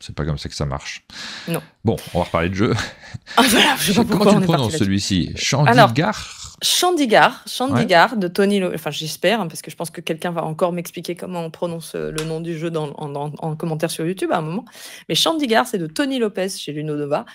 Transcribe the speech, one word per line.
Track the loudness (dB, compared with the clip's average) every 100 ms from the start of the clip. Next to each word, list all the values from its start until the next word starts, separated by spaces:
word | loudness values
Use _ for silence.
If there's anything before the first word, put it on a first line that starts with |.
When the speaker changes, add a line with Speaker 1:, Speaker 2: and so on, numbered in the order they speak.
Speaker 1:
c'est | -14
pas | -6
comme | -2 -2
ça | -6
que | -4
ça | -4
marche. | -4 -8 -14 _ -14 -12 -12 -6
Speaker 2:
Non. | -6 -6 _
Speaker 1:
Bon, | -2 -2 -2
on | -2
va |
reparler | 0 0 0
de |
jeu. | 2 2 2 -2 -10 -16 -16 -2 2
Speaker 2:
Ah, | 4
voilà, | 4 4 2
je | 2
sais | 2
pas |
Speaker 1:
Comment | 2
Speaker 2:
pourquoi | 4 6
Speaker 1:
tu | 6
Speaker 2:
on |
Speaker 1:
le |
Speaker 2:
est | 6
parti | 4
Speaker 1:
prononces, | 2
Speaker 2:
là-dessus. | 0
Speaker 1:
celui-ci ? | 2 0 2 0 0 -4 -2 4 6
Speaker 2:
Alors, | 8 6
Speaker 1:
Chandigarh ? | 6 0 -2 -10 -14 -16 -6
Speaker 2:
Chandigarh, | -2 2 2 2 6 6 6 4 -12
Chandigarh | -4 0 0 4 6 6
Speaker 1:
Ouais. | 2
Speaker 2:
de | -2
Tony | 2 2 2
Lo-, | 0
enfin, | -4 -6
j'espère, | -6 -8 -2 0 0
hein, | -2
parce | -8
que | -14
je | -10
pense | -10
que | -8
quelqu'un | -8 -6 -4
va | -4
encore | -4 0 -2
m'expliquer | -2 -8 -10 -10
comment | -8 -8 -8
on | -8
prononce, | -6 -6 -6 -8
euh, | -6 -6
le | -6
nom | -6 -6
du | -6 -6
jeu | -4
dans, | -4 -6 -8
en, | -8
en, | -6 -6 -6
en | -6 -4
commentaire | -4 -2 -4
sur | -2 -4
YouTube | -2 0
à | 0
un |
moment. | -2 -6 -10 -18 -18 -18 -4
Mais |
Chandigarh, | 0 2 2 2 2 2
c'est | -2
de | -4
Tony | -2 0 0
Lopez | -2 -2 -4
chez | -6 -8
Luno | -6 -4 -4
Nova. | -2 -2 -4